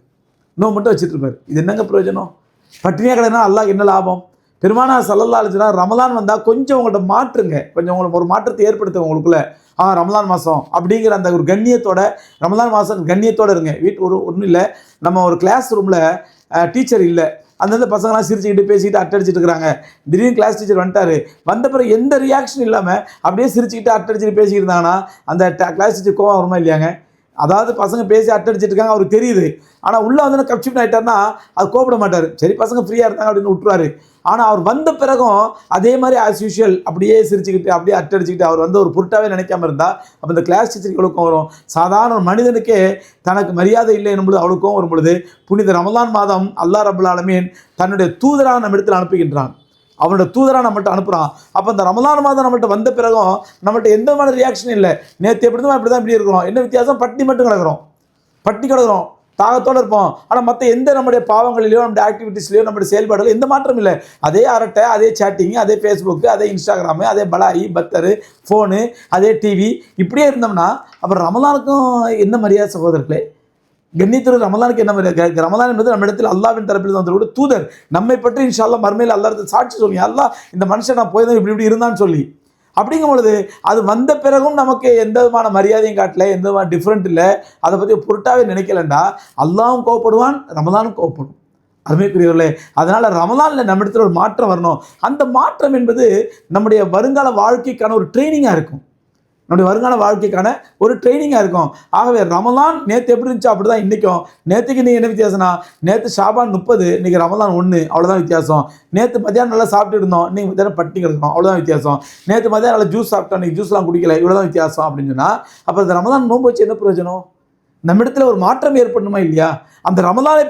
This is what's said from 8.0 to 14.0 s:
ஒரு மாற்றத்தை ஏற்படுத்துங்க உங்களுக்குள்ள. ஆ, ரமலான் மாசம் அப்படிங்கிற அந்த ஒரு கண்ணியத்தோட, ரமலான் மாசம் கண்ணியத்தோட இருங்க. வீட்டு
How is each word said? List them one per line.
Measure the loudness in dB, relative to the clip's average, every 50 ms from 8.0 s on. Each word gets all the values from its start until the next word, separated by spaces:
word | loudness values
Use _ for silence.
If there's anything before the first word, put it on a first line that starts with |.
| -4 -2 -2 -2
ஒரு | 0 0
மாற்றத்தை | -2 -2 -2 -4 -2 0 0 0
ஏற்படுத்துங்க | 0 0 -4 -4 -4 -4 -2
உங்களுக்குள்ள. | -2 -2 0 2 2 2 2 0 -4 -10 _ _ _ _ 0
ஆ, | 0 2 2 0
ரமலான் | 0 0 0 -2 0 0
மாசம் | -2 -2 -2 -2 -2 -2 -2 -4 -4 -2
அப்படிங்கிற | 0 0 0 0 2 0 0
அந்த | 0 0 0 0
ஒரு | 0 0 0
கண்ணியத்தோட, | 0 0 2 2 2 2 2 0 0 0 0 -2 -2 -6 -16 _ _ -6 -4
ரமலான் | -2 0 0 0 0 0
மாசம் | 0 0 -2 -4 -4 -2 -2
கண்ணியத்தோட | 0 0 2 0 2 2 2 2 2
இருங்க. | 0 0 -4 -4 -2 -2
வீட்டு | -2 -2 -2